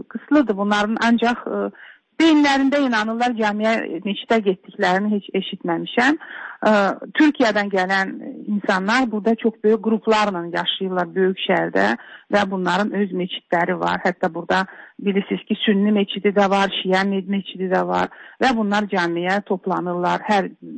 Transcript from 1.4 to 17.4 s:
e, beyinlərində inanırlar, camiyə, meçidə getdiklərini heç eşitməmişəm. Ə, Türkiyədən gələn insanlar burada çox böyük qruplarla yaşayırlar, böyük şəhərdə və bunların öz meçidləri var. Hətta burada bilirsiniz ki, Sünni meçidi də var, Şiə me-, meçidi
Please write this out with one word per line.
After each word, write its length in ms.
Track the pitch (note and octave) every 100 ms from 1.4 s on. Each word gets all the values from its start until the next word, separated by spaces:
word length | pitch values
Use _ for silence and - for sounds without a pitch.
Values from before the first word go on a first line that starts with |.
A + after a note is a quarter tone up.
| -
e, 240 | G3+ G3 - - - _ -
beyinlərində 640 | D#4+ D4+ C#4+ C#4 C4+ C#4+
inanırlar, 560 | C4+ A3+ G#3+ A#3 B3 A3+
camiyə, 640 | G#3+ G#3 A3 A3+ - -
meçidə 400 | G3+ G3 - A3+ G3+
getdiklərini 640 | F#3 - - F#3 F#3 G#3+
heç 160 | G#3 - G3
eşitməmişəm. 760 | - G3 F3+ E3 E3+ - B3+ D#4+ - - - -
Ə, 100 | G#3+ G#3 G3 - - -
Türkiyədən 540 | D4+ C#4+ A#3 G#3 G3+
gələn 360 | F#3+ F#3 G3 F#3+ - - - -
insanlar 600 | G#3 - F#3+ F#3+ B3 B3+
burada 240 | G#3+ G3+ A3+
çox 180 | A3+ -
böyük 180 | G#3+ A3
qruplarla 600 | A3 G#3+ - G#3+ G#3 F#3 E3+
yaşayırlar, 540 | E3+ F3 - F#3+ F#3 F3 F3
böyük 240 | F#3 F#3+ -
şəhərdə 380 | F3 E3 D#3 G3+ A#3 - - _
və 80 | G3+ G3+
bunların 420 | F#3+ F3+ F3+ G#3+
öz 200 | F#3+ G3+ F#3
meçidləri 600 | F3+ - - E3+ F3+ F3
var. 180 | E3+ F3+
Hətta 260 | F#3+ F3+ F3+
burada 340 | E3 E3+ F#3 F#3+ - - -
bilirsiniz 420 | G3+ G3 - G3 -
ki, 100 | G#3 -
Sünni 260 | G3 G#3
meçidi 380 | G#3 G3 G3+ G3+
də 160 | G3+ G3
var, 200 | G3 G3
Şiə 320 | - F#3 F#3+ G3
me-, 160 | G3 F#3
meçidi 400 | G3